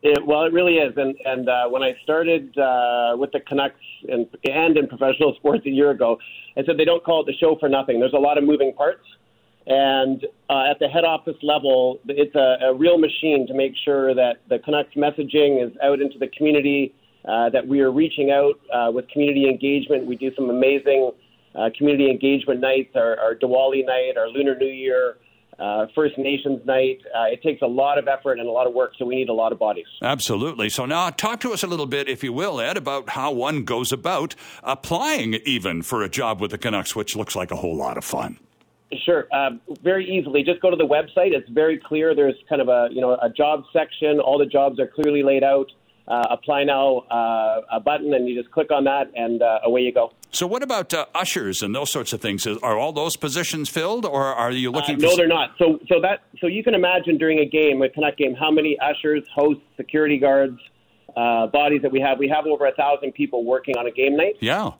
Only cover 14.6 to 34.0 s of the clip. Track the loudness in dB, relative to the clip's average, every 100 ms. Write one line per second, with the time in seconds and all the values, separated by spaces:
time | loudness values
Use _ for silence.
14.6 | -2 -2 -2 -2 -2 -2 -2 2 4 4
15.6 | 0 0 0 2 -2 -4 -8 -2 2 2
16.6 | 2 0 -2 _ _ _ -4 0 2 0
17.6 | 0 2 2 2 0 0 2 4 2 0
18.6 | -4 -2 0 -2 -4 -2 0 2 2 0
19.6 | 0 -2 0 -2 -2 -6 -6 -4 -4 2
20.6 | 2 2 2 2 2 -4 _ _ _ -4
21.6 | -4 0 0 4 2 2 0 0 0 -2
22.6 | 0 0 0 0 0 2 -2 0 0 2
23.6 | 2 0 0 0 -2 -2 -2 0 -2 0
24.6 | -2 -2 -2 0 0 -4 _ _ _ -10
25.6 | -6 -2 -2 0 -2 0 -4 -2 -4 -6
26.6 | 0 0 0 -2 -6 -2 -2 0 -4 -2
27.6 | -2 0 0 0 0 -2 -2 -4 -2 0
28.6 | 0 0 -2 -2 -6 -4 -2 0 -2 0
29.6 | -2 -4 -10 -6 -4 -2 -2 -4 -4 -4
30.6 | -6 -4 -4 -2 -2 -4 -6 -4 -6 -6
31.6 | -6 -6 -4 -4 -4 -6 -6 -4 -4 -4
32.6 | -4 -4 -6 -8 -8 -6 -4 -4 -4 -4
33.6 | -4 -4 -4 -6